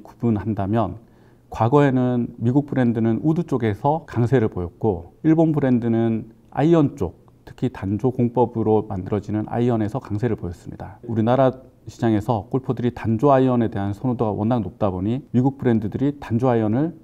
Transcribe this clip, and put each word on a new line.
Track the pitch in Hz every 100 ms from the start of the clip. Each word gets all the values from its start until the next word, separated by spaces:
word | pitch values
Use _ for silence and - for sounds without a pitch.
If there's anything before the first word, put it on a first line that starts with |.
구분한다면 | - - 117 104 104 98 95 117 95 - - _ - _ _
과거에는 | - 113 147 143 127 123 123 117 -
미국 | 117 143 143
브랜드는 | 135 120 117 113 113
우드 | 156 165
쪽에서 | 165 127 113 98 143 160 -
강세를 | 117 120 131 107
보였고 | - 85 - 113 85 85 -
일본 | 156 160 160
브랜드는 | 151 131 123 120 113 117 110 - - _
아이언 | - 156 170 139
쪽, | - 85 - - _ - -
이 | 127
단조 | - 95 104 127
공법으로 | 123 120 165 117 113 110 107 107
만들어지는 | 92 95 104 - 107 -
아이언에서 | 117 123 113 104 131
강세를 | - 104 120 101
보였습니다. | 87 - - - 87 -
우리나라 | - 110 110 131 131 127 - _ -
시장에서 | - 113 107 110 110 -
골퍼들이 | 131 - 120 120
단조 | - 110 113 143
아이언에 | 131 131 120 110
대한 | 101 101
선호도가 | 98 127 113 110
워낙 | 98 110 123
높다 | 87 - 104
보니 | 90 101 131 -
미국 | 120 135 139
브랜드들이 | 127 110 104 101 139 143
단조 | - 113 131
아이언을 | 117 107 120 165 -